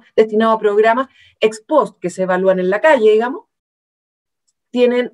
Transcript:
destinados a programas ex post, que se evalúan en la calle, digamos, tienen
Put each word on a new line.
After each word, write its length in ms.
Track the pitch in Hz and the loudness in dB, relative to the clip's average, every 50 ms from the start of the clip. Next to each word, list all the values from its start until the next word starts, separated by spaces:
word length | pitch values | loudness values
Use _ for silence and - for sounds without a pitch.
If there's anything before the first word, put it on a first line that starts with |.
| - _ _ | -8 _ _
destinados 420 | - 220 220 214 214 226 226 220 | -2 0 0 0 0 0 0 0
a 20 | 226 | 0
programas 500 | 214 208 202 208 214 - 226 247 269 - _ _ _ _ _ _ | 0 0 0 2 2 2 0 0 -4 -8 _ _ _ _ _ _
ex 200 | - 220 220 - | -4 -4 -4 -6
post, 380 | - - 311 294 - 190 - _ | -6 -2 0 0 0 -2 -6 _
que 100 | - 175 | -12 -10
se 120 | - - | -8 -6
evalúan 380 | 185 185 185 185 185 190 190 185 | -4 -2 -2 0 0 0 0 0
en 100 | 185 185 | -2 -2
la 100 | 196 208 | -2 0
calle, 320 | 208 320 302 247 214 214 | 2 2 2 4 4 2
digamos, 340 | 214 214 226 247 285 427 - _ _ _ _ _ _ _ _ _ _ _ _ _ _ _ _ _ _ _ _ _ _ _ _ _ | 2 2 0 -4 -6 -10 -14 _ _ _ _ _ _ _ _ _ _ _ _ _ _ _ _ _ _ _ _ _ _ _ _ _
tienen 420 | - 247 247 240 240 247 247 - | -2 0 0 2 2 0 -4 -4